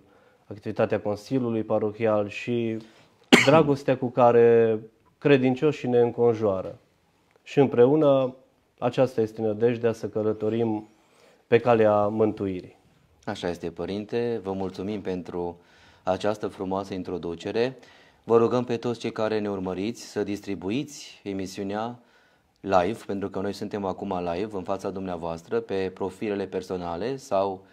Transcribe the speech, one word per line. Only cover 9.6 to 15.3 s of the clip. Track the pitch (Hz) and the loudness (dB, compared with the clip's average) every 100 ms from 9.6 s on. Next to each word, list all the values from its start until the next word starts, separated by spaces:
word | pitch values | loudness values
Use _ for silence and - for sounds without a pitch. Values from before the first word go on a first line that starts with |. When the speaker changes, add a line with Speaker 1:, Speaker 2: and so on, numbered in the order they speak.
| 120 117 117 | 0 2 -2
Speaker 1:
să | 113 101 | -2 -6
călătorim | 110 107 107 107 113 113 107 - _ _ _ _ _ _ | -2 -2 -2 -2 0 0 -2 -8 _ _ _ _ _ _
pe | 117 | 2
calea | 123 113 107 104 104 | 4 4 6 4 2
mântuirii. | 110 107 104 98 92 95 - _ _ _ _ - | 2 0 0 -4 -6 -10 -20 _ _ _ _ -10
Speaker 2:
Așa | 101 90 | -6 -6
este, | 82 87 | -6 -8
Părinte. | 85 85 101 101 120 120 113 | -8 -6 -6 -6 -4 -4 -4
Vă | 95 | -6
mulțumim | 95 92 92 95 107 | -6 -6 -6 -6 -6
pentru | 95 92 82 | -6 -6 -6